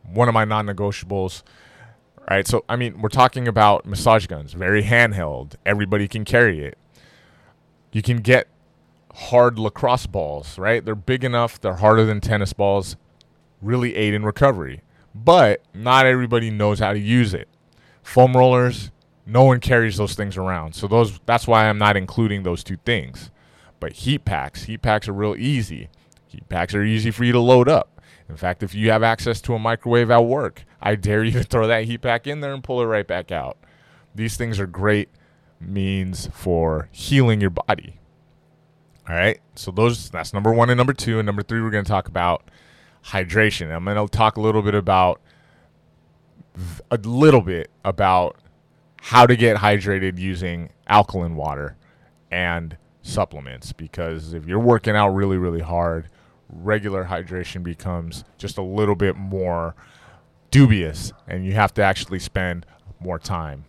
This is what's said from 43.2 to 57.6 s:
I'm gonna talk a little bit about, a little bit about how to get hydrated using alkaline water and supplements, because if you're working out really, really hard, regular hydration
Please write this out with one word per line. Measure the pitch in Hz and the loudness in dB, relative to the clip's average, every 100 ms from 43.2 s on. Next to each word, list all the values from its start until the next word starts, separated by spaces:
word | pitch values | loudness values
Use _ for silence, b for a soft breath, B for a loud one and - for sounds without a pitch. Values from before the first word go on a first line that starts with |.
| 90 104 107 - 80 | -2 2 0 0 -8
I'm | 82 | -8
gonna | 92 104 104 | -4 -4 -4
talk | - 110 110 | 0 0 2
a | |
little | 110 107 | 0 0
bit | 104 104 | 0 -2
about, | 92 95 90 - b b b b b _ _ _ _ _ _ _ _ - 90 - - | 2 2 2 0 b b b b b _ _ _ _ _ _ _ _ -14 -12 -14 -8
a | 120 | -6
little | 104 120 151 131 | -4 4 6 6
bit | 92 87 - _ | 2 -6 -8 _
about | 98 90 98 92 87 - _ _ _ _ _ _ | -6 0 2 2 0 -6 _ _ _ _ _ _
how | - 120 123 | 2 8 8
to | |
get | 120 117 104 | 8 4 4
hydrated | 104 104 98 98 95 90 | 2 2 0 -2 -4 -4
using | 95 90 92 85 82 _ - | -6 -6 -6 -8 -12 _ 2
alkaline | 104 101 95 85 | 4 4 -2 -4
water | 80 73 71 71 - b b b b _ | -6 -8 -8 -10 -14 b b b b _
and | 87 87 85 82 82 _ _ | -4 -4 -4 -8 -16 _ _
supplements, | - 107 95 78 65 64 - | -8 -4 -4 -6 -16 -18 -18
because | - 80 - 82 80 78 | -16 -16 -10 -8 -8 -10
if | 85 78 | -12 -4
you're | 98 | 2
working | 120 117 110 | 4 4 2
out | 104 104 | 2 2
really, | 95 98 92 | 2 0 0
really | 90 85 | -2 -4
hard, | 80 87 85 82 80 b b b b | -4 -2 -2 -4 -10 b b b b
regular | 82 92 107 101 98 90 | -10 -4 -4 -2 -6 -6
hydration | 90 90 90 90 92 | -8 -8 -10 -10 -10